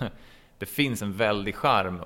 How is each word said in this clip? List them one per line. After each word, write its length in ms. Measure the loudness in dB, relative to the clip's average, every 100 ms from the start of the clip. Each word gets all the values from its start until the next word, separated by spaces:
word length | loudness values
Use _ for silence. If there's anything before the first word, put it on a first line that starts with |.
| -8 -8 -20
<laughs> 320 | -20 -20 -12
det 80 | -6
finns 360 | 0 0 0
en 120 | -4
väldig 420 | 0 2 2 -2 0
charm 460 | 4 4 2 -2